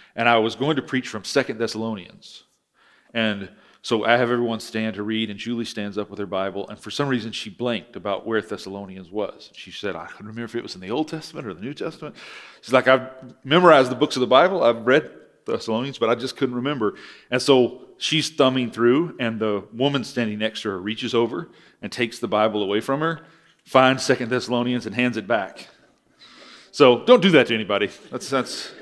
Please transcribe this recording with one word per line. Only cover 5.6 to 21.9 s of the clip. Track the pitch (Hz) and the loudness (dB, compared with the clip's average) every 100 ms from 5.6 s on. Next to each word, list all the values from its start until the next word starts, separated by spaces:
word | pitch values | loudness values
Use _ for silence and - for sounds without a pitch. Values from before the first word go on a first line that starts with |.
stands | 113 107 104 101 | -6 -8 -8 -6
up | 104 | -8
with | 101 | -8
her | 95 | -6
Bible, | 95 95 98 98 | -4 -4 -6 -10
and | 104 | -12
for | 107 | -10
some | - 143 | -6 -2
reason | 123 110 | -2 -4
she | - 110 | -10 -12
blanked | 95 123 110 - | -6 -4 -4 -8
about | 98 101 98 113 | -10 -6 -6 -2
where | 110 | -4
Thessalonians | - 101 98 101 95 95 85 | -4 -10 -10 -12 -14 -16 -10
was. | 104 98 - - | -6 -6 -8 -20
She | - - | -20 -18
said, | - 101 | -10 -8
"I | 85 | -8
couldn't | 82 - 107 | -10 -16 -14
remember | 110 | -12
if | 117 | -8
it | 117 | -8
was | 104 | -8
in | 95 | -10
the | 92 | -6
Old | 135 156 | -4 -4
Testament | 156 - 151 120 | -8 -12 -12 -12
or | |
the | 87 | -10
New | 120 | -10
Testament." | 147 165 - 151 - - - - - | -8 -10 -10 -16 -16 -20 -20 -20 -20
She's | - | 0
like, | 127 127 | 2 4
"I've | 131 127 - 123 - | 4 2 -16 -20 -10
memorized | 135 165 180 143 127 | 0 6 8 8 6
the | |
books | 120 151 | 0 -2
of | 131 | 0
the | 117 | 4
Bible, | 131 180 190 | 6 4 4
I've | 117 113 | 2 2
read | 110 147 - - _ _ | 4 2 2 -12 _ _
Thessalonians, | - 117 - 113 139 - | -8 -6 -4 -4 -4 -2
but | 113 | 0
I | |
just | 110 127 - | 0 -4 -4
couldn't | 127 | -4
remember." | 123 135 143 107 - - - - | -2 -4 -2 -2 -4 -14 -20 -6
And | 127 | 0
so | - 131 117 - - - | 4 6 4 0 -20 -8
she's | - 156 143 | -4 -2 -2
thumbing | - 135 131 117 | 2 2 2 -2
through, | 110 120 139 170 - | 2 4 4 0 -4
and | 120 110 | -6 -2
the | 110 101 95 | -2 -4 -6
woman | 113 139 139 | -2 0 0
standing | - 123 110 107 | -4 -4 -4 -4
next | 110 - | -6 -4
to | 107 | -6
her | 95 | -6
reaches | 101 110 123 | -6 -8 -2
over | 117 117 - - _ _ _ | 0 0 -2 -10 _ _ _
and | |
takes | 101 | -10